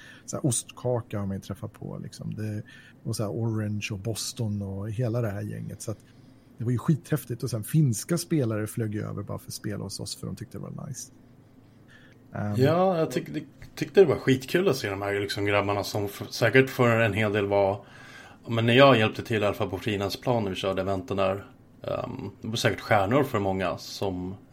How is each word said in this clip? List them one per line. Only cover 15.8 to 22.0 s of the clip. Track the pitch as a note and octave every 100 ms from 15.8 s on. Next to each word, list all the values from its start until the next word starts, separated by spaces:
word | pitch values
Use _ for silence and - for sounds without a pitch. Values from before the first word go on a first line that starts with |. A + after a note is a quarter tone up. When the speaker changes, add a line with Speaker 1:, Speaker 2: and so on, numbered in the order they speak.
Speaker 2:
som | F#2+ A2 G2+
f-, | - G#2
säkert | - A#2 C3 C3+
för | - A#2+ A2+
en | A2+
hel | G2 G#2+
del | G#2 G2+
var... | G2+ G2 G#2+ - - - - - - -
Men | A#2 A#2
när |
jag | A#2+ C#3 A#2+
hjälpte | A2 -
till | - A2
i | G#2
alla | F#2+
fall | G2+
på | G2
Frilansplan | - G2+ G2 - - A#2+
när | G2+
vi | F2+
körde | G2 F#2+
eventen | F#2+ G2 - G2
där, | F#2+ G2+ - - - -
ehm, | - -